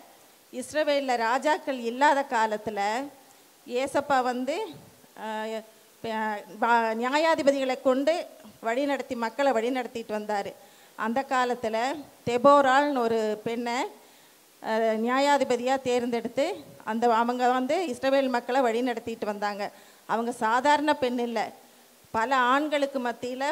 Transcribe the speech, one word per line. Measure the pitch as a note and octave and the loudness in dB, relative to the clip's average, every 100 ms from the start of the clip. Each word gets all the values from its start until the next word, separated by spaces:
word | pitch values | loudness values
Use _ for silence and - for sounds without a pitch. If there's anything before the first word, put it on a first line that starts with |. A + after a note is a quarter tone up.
| - - - - _ | -14 -20 -20 -20 _
இஸ்ரவேல்ல | B3 B3 D4 D4+ C#4+ C4+ A#3+ | -12 -6 -2 0 0 0 0
ராஜாக்கள் | A3+ C4 D4+ E4+ - C4 | 0 0 0 -2 -2 -6
இல்லாத | A#3 B3 D4 C#4+ C#4 | -4 2 4 4 0
காலத்துல | A#3 A3 G#3+ A3 G3+ G3+ A#3 C#4+ - - - - _ - | 0 0 -2 -6 -4 -2 -2 -6 -12 -20 -20 -20 _ -8
ஏசப்பா | B3 C4+ D#4 C#4 C4 | -4 -2 -2 0 0
வந்து, | B3+ B3 C4 E4+ G#4 C#4+ - - - - | 0 -2 -4 -4 -6 -12 -20 -20 -20 -14
ஆ, | G#3+ G#3+ A3 A3 A3 - - _ | -10 -8 -6 -8 -12 -20 -20 _
ப-, | A3+ A3 G#3+ G#3 - G#3 | -8 -4 -4 -4 -8 -2
வா-, | A#3 A#3 A3+ | 4 4 4
நியாயாதிபதிகளை | A3 B3+ D4 D#4+ D#4 C#4+ C#4 C4 B3+ | 0 0 2 4 4 4 2 2 0
கொண்டு | C4 B3+ C#4+ E4+ D4 - G#3+ - | 2 2 2 0 -2 -14 -20 -8
வழிநடத்தி, | A3 A#3+ C#4+ C4+ B3 A#3+ | -4 0 0 -2 -4 -4
மக்களை | A3+ A3+ C#4 | -4 0 2
வழிநடத்திட்டு | A3+ A#3 C4 A3+ A#3 A3+ | 2 0 -2 -4 -8 -6
வந்தாரு. | G#3+ G#3 G#3 F#3+ - - - - | -6 -4 -4 -4 -10 -20 -20 -18
அந்த | - A3 A#3+ C4 | -6 -4 -2 -2
காலத்துல | B3+ B3 B3 A3 A3 B3+ D4+ C4+ - - | 0 0 -2 -2 -2 -2 -4 -10 -12 -4
தெபோராள்னு | A#3+ B3+ C#4+ C#4 C4 D4 C4+ | 4 6 8 6 4 2 0
ஒரு | A3+ A3+ G#3+ G#3+ | 0 0 -2 -4
பெண்ணை, | A#3 A#3 A#3+ A#3+ G4 - - - - _ _ - | -6 -6 -4 -4 -4 -8 -20 -20 -20 _ _ -14
ஆ, | - A3 | -4 0
நியாயாதிபதியா | A3+ A3 A#3 C4 C#4+ C#4+ C4 A#3+ B3 C4+ | 2 2 0 2 4 4 2 0 0 -2
தேர்ந்தெடுத்து | C4 B3 A#3+ A#3 B3 C4 D#4 G4+ - - | 0 -2 0 -4 -4 -2 -2 -4 -12 -14
அந்த, | - A3+ A#3+ | -6 0 2
அவங்க | A3+ A#3 B3 B3 | 4 2 2 2
வந்து | B3+ B3+ E4 E4+ | 2 0 -2 -2
இஸ்ரவேல் | B3 C4+ C#4 C4+ | -2 0 2 2
மக்களை | A#3+ A#3+ C4+ | -2 0 2
வழிநடத்திட்டு | A#3+ A3+ B3+ A3+ A3+ A3+ | 2 2 -2 -4 -8 -8
வந்தாங்க. | G3+ G3+ G#3 G3+ G3+ - - - - | -6 -4 -4 -4 -8 -10 -20 -16 -6
அவங்க | G#3+ A#3 | -4 -4
சாதாரண | A#3+ A3 B3 C4+ D4 D4+ | -2 0 2 4 4 4
பெண் | D4 B3+ B3 | 0 0 -2
இல்ல, | A#3+ A3+ F3+ - - - - _ _ | -4 -4 -6 -10 -20 -20 -20 _ _
பல | A3 A#3 C4 | -2 0 2
ஆண்களுக்கு | B3 C4+ D4+ D4 C#4 C#4 | 4 2 2 0 -2 -2
மத்தியில, | A#3+ A#3 B3 B3+ C#4 | -4 -6 -8 -4 -4